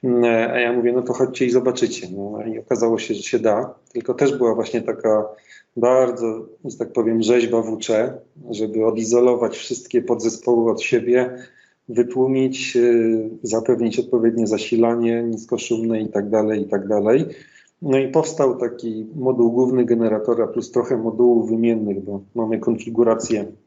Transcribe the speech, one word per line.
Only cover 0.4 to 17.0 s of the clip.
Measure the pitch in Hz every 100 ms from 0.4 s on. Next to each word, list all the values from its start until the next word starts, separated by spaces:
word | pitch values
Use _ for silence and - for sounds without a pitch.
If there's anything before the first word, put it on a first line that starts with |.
| 120
a | 127
ja | 120
mówię, | 120 120
no | 123
to | 123
chodźcie | 120 127 127 127
i |
zobaczycie. | 123 123 123 113 - 90 95
No, | 101 107 110
i | 110
okazało | - 113 113 113
się, | -
że | 104
się | - 120
da, | 110 104 - - _
tylko | 120 113
też | 123 143 135
była | 120
właśnie | 110 110 117
taka | - 107 113 107 107 - _ - _ -
bardzo, | 120 131 127 113 117 110 110 -
że | 139 117
tak | 113
powiem, | - 113 113
rzeźba | 107 123 113 113
W | 110 107
C, | - 110 123 - - - -
żeby | 107 110 107 110
odizolować | 107 113 120 123 120 117 -
wszystkie | - 120 - 123
podzespoły | 117 117 113 110 - 117 117
od | 107
siebie, | - 120 113 123 127 127 - _ _ _ -
wytłumić, | 117 120 127 131 131 131 131 - 123
y, | 120 117 113 113 110 110
zapewnić | 117 110 113 113 113 -
odpowiednie | - 123 113 117 107
zasilanie | 107 - 113 117 117 117 117
niskoszumne | 117 110 110 120 - 113 113 110
i | 107
tak | 104 101
dalej, | 110 107 107
i |
tak | 104 101 98
dalej. | 107